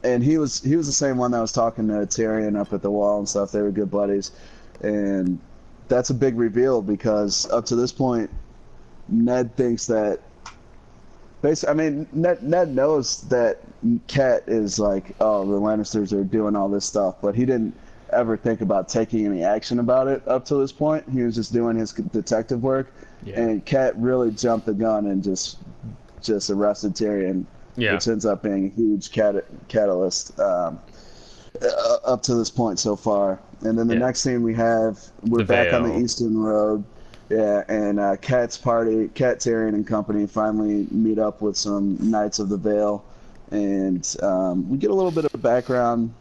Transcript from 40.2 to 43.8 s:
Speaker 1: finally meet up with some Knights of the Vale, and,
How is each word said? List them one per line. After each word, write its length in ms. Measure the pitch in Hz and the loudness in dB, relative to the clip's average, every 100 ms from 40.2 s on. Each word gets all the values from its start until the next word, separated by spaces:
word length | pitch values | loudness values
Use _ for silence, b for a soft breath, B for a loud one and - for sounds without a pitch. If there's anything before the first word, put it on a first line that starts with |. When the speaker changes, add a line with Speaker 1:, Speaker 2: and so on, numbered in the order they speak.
| 104 | -2
Speaker 1:
finally 580 | 110 107 107 107 104 98 | -2 0 0 0 0 0
meet 260 | 113 110 107 | 0 2 2
up 220 | 107 - | 0 0
with 160 | 104 95 | -4 -2
some 400 | 107 101 101 95 | -4 -2 -2 0
Knights 400 | 107 107 104 104 | 0 0 0 -2
of 100 | 98 | -2
the 100 | 101 | -2
Vale, 440 | 107 104 104 101 - B B B - | 0 2 0 -2 -8 B B B -6
and, 640 | 104 101 98 | -4 -2 0